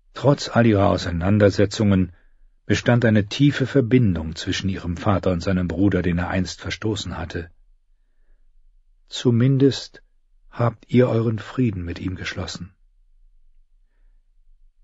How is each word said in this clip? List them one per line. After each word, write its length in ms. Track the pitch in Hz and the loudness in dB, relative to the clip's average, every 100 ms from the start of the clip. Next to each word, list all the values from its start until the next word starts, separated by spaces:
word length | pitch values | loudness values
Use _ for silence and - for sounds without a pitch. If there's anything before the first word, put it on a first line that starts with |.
| _ | _
Trotz 360 | - 131 143 - | -2 0 0 0
all 180 | 120 117 | 2 4
ihrer 220 | 101 98 | 4 2
Auseinandersetzungen 1200 | 90 90 85 90 107 101 - 98 - 104 95 90 - _ _ - _ | 0 -2 -2 0 4 4 4 0 2 2 2 0 -6 _ _ -20 _
bestand 400 | - 104 - 120 | -4 -2 2 2
eine 220 | 120 107 101 | 4 2 0
tiefe 400 | - 143 - 131 | 2 2 2 0
Verbindung 680 | 139 113 127 110 82 80 | 0 2 2 2 0 -6
zwischen 340 | 80 - 87 95 | -8 -8 -6 -6
ihrem 280 | 92 87 87 | -6 -8 -4
Vater 340 | 107 92 92 | -2 0 0
und 100 | 87 | -2
seinem 280 | 98 90 90 | -2 -2 -2
Bruder, 340 | 87 98 95 | 0 0 2
den 160 | 90 85 | 0 -2
er 120 | 87 | -2
einst 300 | 95 87 - | -2 -4 -8
verstoßen 580 | 95 - 110 98 90 76 | -10 -6 -6 -6 -8 -10
hatte. 320 | 82 90 82 _ _ _ _ _ _ _ _ _ _ _ _ _ _ _ _ | -10 -10 -12 _ _ _ _ _ _ _ _ _ _ _ _ _ _ _ _
„Zumindest 960 | - 127 117 127 135 139 - - - _ _ _ _ _ | -4 0 2 4 4 2 2 -8 -20 _ _ _ _ _
habt 360 | - 117 107 - | -4 -4 -4 0
ihr 200 | 123 123 | 2 4
euren 300 | 113 113 110 | 2 -2 -4
Frieden 460 | - - 123 98 | -6 -2 -2 -2
mit 160 | 85 80 | -8 -8
ihm 160 | 95 90 | -8 -8
geschlossen.“ 560 | 90 - 90 - 90 _ _ _ _ _ _ _ _ - _ _ _ _ _ _ _ _ _ - - _ | -10 -10 -10 -12 -16 _ _ _ _ _ _ _ _ -20 _ _ _ _ _ _ _ _ _ -20 -20 _